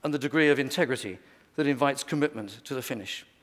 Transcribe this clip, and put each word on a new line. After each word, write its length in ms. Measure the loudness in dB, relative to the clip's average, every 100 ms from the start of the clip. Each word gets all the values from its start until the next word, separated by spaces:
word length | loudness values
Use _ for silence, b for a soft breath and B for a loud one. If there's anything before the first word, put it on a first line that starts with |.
and 100 | -2
the 60 | -2
degree 300 | 0 4 6
of 100 | 4
integrity 580 | 2 0 0 0 -4 -10 b b b 0
that 100 | 0
invites 380 | 4 2 0
commitment 560 | -2 0 0 -2 -10 -12 -8
to 100 | -8
the 60 |
finish? 440 | -6 -8 -8 -12 -14 _